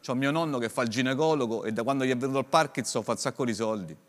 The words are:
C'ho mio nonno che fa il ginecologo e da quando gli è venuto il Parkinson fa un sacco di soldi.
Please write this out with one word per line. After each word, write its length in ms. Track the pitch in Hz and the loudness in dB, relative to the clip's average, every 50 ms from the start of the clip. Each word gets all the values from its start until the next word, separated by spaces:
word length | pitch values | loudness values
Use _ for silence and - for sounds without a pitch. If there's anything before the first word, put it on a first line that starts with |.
| - | -4
C'ho 100 | - 127 | -4 -2
mio 160 | 127 135 139 | 0 0 2
nonno 260 | 147 165 165 156 139 123 | 2 0 0 0 0 -2
che 100 | 117 110 | -2 -2
fa 140 | - - 127 | 0 0 -2
il 40 | |
ginecologo 760 | 117 104 127 127 131 135 131 156 160 160 147 123 110 113 107 - | 0 2 0 2 2 2 2 2 2 4 2 0 -2 -2 -2 -2
e 80 | 110 110 | -2 -2
da 100 | 117 113 | -2 0
quando 220 | 123 139 139 131 | 0 0 2 2
gli 60 | 131 | 2
è 40 | 127 | 2
venuto 240 | 120 127 135 135 139 | 0 0 0 0 -2
il 60 | 127 | 0
Parkinson 580 | - - 160 156 143 - - 113 - - 123 107 | 4 4 4 4 4 -2 -6 -6 -2 -4 -4 -2
fa 80 | - | -2
un 60 | 117 | -4
sacco 260 | - - 139 120 - 135 | -2 -2 -6 -2 -2 -2
di 100 | 120 110 | -2 0
soldi. 440 | 95 113 110 110 107 92 80 78 - _ | -2 -2 -2 -2 -4 -6 -10 -14 -16 _